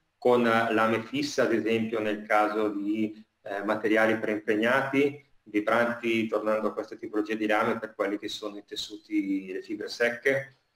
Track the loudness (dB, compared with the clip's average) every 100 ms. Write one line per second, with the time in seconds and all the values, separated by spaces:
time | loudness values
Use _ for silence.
0 | _ _ 4 4 4 4 2 2 2 2
1 | -2 -6 -2 0 2 2 2 0 0 -2
2 | -2 -4 0 2 2 2 0 -2 -2 -2
3 | -2 -6 -20 _ -10 -4 -2 0 2 4
4 | 4 2 0 -2 0 0 2 2 2 2
5 | 2 -2 _ _ -4 -2 2 2 2 0
6 | 0 0 0 0 0 0 -2 -4 -8 -10
7 | -4 -2 -2 -2 0 2 2 -2 -4 -4
8 | -4 -4 -6 -8 -10 -12 -14 -12 -12 -14
9 | -4 -2 0 -2 -4 -8 -8 -8 -6 -2
10 | -2 0 0 0 -4 _ _